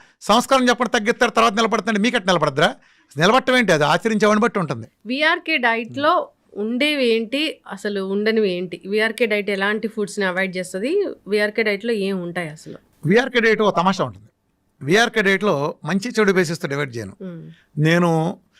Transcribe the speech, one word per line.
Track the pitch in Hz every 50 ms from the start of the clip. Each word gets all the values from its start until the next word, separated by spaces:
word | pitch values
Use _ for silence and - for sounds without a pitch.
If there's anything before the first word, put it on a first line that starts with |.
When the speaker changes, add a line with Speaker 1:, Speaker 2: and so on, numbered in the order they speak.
| - _ _ _
Speaker 1:
సంస్కారం | - - 202 233 - - 277 262 254 247
చెప్పకుండా | 240 247 247 226 - 240
తగ్గిస్తారు, | 208 220 226 - 247 226
తర్వాత | - 226 226 233 190
నిలబడుతుందంటే | 226 226 214 214 - 175 214 220 202
మీకెట్ | 202 247 - 233 185
నిలబడద్దురా? | 185 180 165 151 147 135 139 165 208 262 - _ _ _ _ _ _ -
నిలబడటం | 139 160 196 233 254 254 - 254
ఏంటి? | 254 240 185
అది | 170 151 151
ఆచరించేవాడిని | 147 160 175 - 226 220 208 214 208 214 214 208
బట్టి | 233 - 202
ఉంటుంది. | 170 139 143 117 113 - _ _ -
Speaker 2:
విఆర్కే | 208 254 277 302 320 349 339 330 330 320
డైట్లో | 302 240 233 - 170 240 220 123 269 285 311 359 339 - - _ _ _ _ -
ఉండేవి | 196 208 220 240 247 285 302 302 285 254
ఏంటి, | 233 226 226 226 214 262 277 311 302 - - _ -
అసలు | 190 196 - 208 208 196
ఉండనివి | 190 190 196 202 208 220 226 220 220 190
ఏంటి? | 180 175 185 170 175 - -
విఆర్కే | 190 202 214 214 226 226 - 240
డైట్ | 220 214 208 202 208
ఎలాంటి | 202 190 196 202 214 220 220
ఫుడ్స్ని | 214 - 214 208 - - 208 196
అవాయిడ్ | 185 175 180 190 190 175
చేస్తది? | 185 180 175 - 185 208 269 349 415 381 302 - _ -
విఆర్కే | 185 202 208 208 208 208 - 226
డైట్లో | 214 202 196 208 240 233
ఏం | 208 190 196 196 185
ఉంటాయి | 175 175 175 180 175 151
అసలు? | 151 156 - - - - _ _ _ _ -
Speaker 1:
విఆర్కే | 147 196 233 262 262 254 240
డైట్ | 233 226 214 -
ఒక | 214 196 -
తమాషా | 170 170 190 190 - 160
ఉంటుంది. | 120 101 104 - - _ _ _ _ _ _ _ _ _ -
విఆర్కే | 135 139 180 214 233 233 - 220
డైట్లో | 202 196 196 185 202 208 165 139 143 156 - _ -
మంచి | 147 180 196 190 247 - 220
చెడు | 214 190
బేసిస్తో | 185 180 180 147 170 156 -
డివైడ్ | 147 143 143 147 135 117
చేయను. | 120 110 95 - - 190
Speaker 2:
మ్మ్. | 185 170 165 156 160 165 _ _ _ -
Speaker 1:
నేను | 147 151 160 165 175 175 170 165 160 160 180 - - _ _ _ _